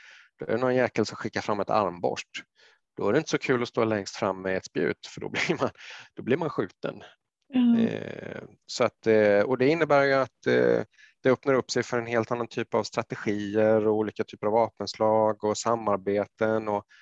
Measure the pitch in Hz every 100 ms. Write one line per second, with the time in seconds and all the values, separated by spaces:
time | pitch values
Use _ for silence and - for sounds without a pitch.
0 | - - - - - 113 127 127 120 -
1 | 107 - 113 104 - 104 95 107 95 87
2 | 120 - - - - _ _ _ _ -
3 | 101 127 - 151 - 123 120 - 113 107
4 | 98 - 104 95 95 92 - - 85 -
5 | - - 101 - - 160 127 - - -
6 | - - - 143 160 - 101 _ - 107
7 | - _ _ _ _ 262 240 233 226 55
8 | - - - - - - - - 117 -
9 | 113 110 104 101 117 127 131 165 151 143
10 | 139 135 127 _ 131 123 120 117 110 _
11 | - _ 131 123 143 131 - 127 - 120
12 | 117 117 110 120 117 - 113 113 104 -
13 | - - 113 104 104 107 110 110 107 107
14 | 107 - 107 101 107 113 110 - 101 -
15 | 110 110 110 104 107 104 117 117 107 98
16 | 98 101 98 - 110 110 110 104 - -